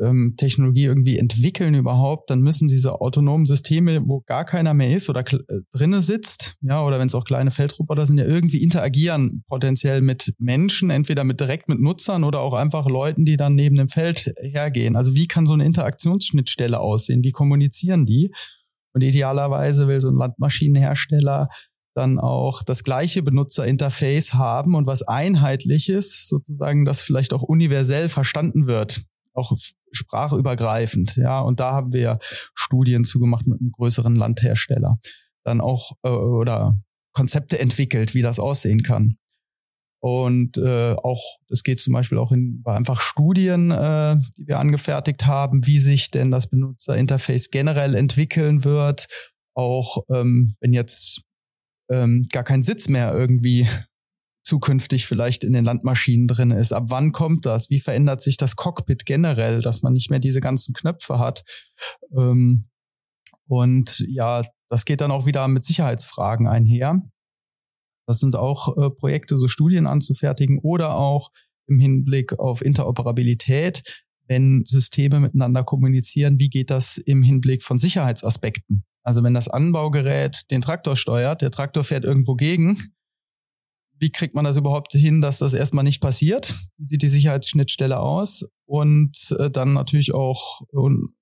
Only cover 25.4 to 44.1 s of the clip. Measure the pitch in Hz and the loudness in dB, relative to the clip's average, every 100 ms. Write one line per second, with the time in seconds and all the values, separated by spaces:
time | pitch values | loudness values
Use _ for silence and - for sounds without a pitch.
25.4 | 139 131 123 151 - 190 202 - - 147 | 2 0 0 0 0 -2 -2 -4 -4 -4
26.4 | 147 147 143 147 139 143 - 135 131 131 | -6 -8 -2 2 2 0 -2 0 0 -2
27.4 | 123 160 165 139 131 143 165 - 127 151 | 0 2 2 2 0 0 -2 -2 -2 -2
28.4 | 160 151 131 113 107 - - _ _ 127 | -2 0 0 0 -2 -6 -10 _ _ -8
29.4 | 123 139 - - _ - - 113 143 143 | -4 -4 -6 -14 _ -12 -8 -4 -2 0
30.4 | 135 120 117 110 113 - 98 - 123 131 | 0 -2 -2 -2 -2 -2 -2 0 0 0
31.4 | 120 123 127 135 127 123 117 117 - - | -2 -2 -2 -2 -2 -2 0 -2 -6 -16
32.4 | - - - 127 127 120 120 135 120 117 | -16 -10 -2 0 2 2 2 2 2 0
33.4 | 123 113 123 117 120 117 117 117 110 117 | 0 -2 -2 -2 -2 0 2 2 2 0
34.4 | 117 113 - 135 - 113 - - _ _ | 0 0 -2 -2 0 -2 -4 -20 _ _
35.4 | 117 117 123 127 - - 127 120 117 120 | -4 -2 0 -4 -6 -8 -4 -2 0 0
36.4 | 113 110 104 104 - _ _ - 127 147 | 0 0 0 0 -4 _ _ -2 0 -2
37.4 | 143 - 127 - 131 117 110 127 117 107 | -2 -2 0 0 -2 0 0 0 0 -2
38.4 | 110 143 - 110 123 107 110 110 _ _ | -2 -2 0 2 2 2 2 0 _ _
39.4 | _ _ _ _ _ _ 127 127 123 123 | _ _ _ _ _ _ -4 0 0 0
40.4 | 123 - 127 120 120 - 127 120 - - | 0 0 0 0 0 -2 -4 -6 -8 -18
41.4 | - 123 - 123 - 123 123 117 113 123 | -8 -6 -2 -4 0 0 0 -2 0 0
42.4 | 123 120 120 107 123 123 - - 151 190 | 0 -4 -4 -2 -2 -2 -4 0 2 2
43.4 | 185 175 170 165 151 151 151 | 2 2 0 0 0 0 2